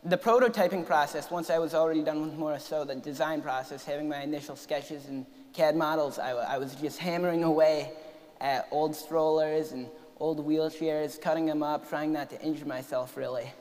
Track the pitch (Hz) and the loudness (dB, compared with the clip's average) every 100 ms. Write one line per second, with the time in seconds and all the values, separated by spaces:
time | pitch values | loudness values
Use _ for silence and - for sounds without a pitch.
0 | 175 175 226 233 254 220 180 190 160 165 | 2 0 6 6 6 4 2 2 2 2
1 | 143 156 147 175 165 165 165 160 160 160 | 2 -2 -6 -6 0 0 2 2 4 2
2 | 156 151 156 147 156 143 - 156 143 135 | 0 -2 -4 -4 -4 -4 -4 -4 -2 -6
3 | 135 139 156 156 147 131 131 139 - 143 | -6 -2 -2 -2 -4 -6 -6 -12 -8 -6
4 | 151 143 139 151 143 139 - 147 143 151 | -4 -6 -6 -8 -8 -14 -4 -4 -4 -12
5 | 139 135 127 - - - 156 156 156 160 | -10 -10 -10 -16 -18 2 4 4 2 2
6 | 147 131 127 123 117 135 135 135 147 - | 0 -2 -4 -2 -2 -2 -4 -4 -6 -4
7 | 175 170 175 170 165 156 156 156 143 - | -2 0 2 2 4 6 6 6 -2 -10
8 | - - - - 139 135 - 147 156 151 | -16 -20 -20 -6 -2 -2 0 0 0 0
9 | - 160 156 156 156 156 156 131 123 - | -2 2 4 4 4 2 0 -6 -10 -12
10 | - - 151 156 151 156 156 156 160 151 | -20 -4 -2 0 2 2 2 0 0 0
11 | 151 147 180 160 160 151 151 151 - 160 | -2 -2 0 2 2 2 0 -2 -2 -4
12 | 156 151 139 - 151 147 143 127 131 131 | -2 -2 -4 -6 -4 -4 -4 -8 -4 -4
13 | 127 - 127 127 120 - | -4 -6 -4 -4 -6 -10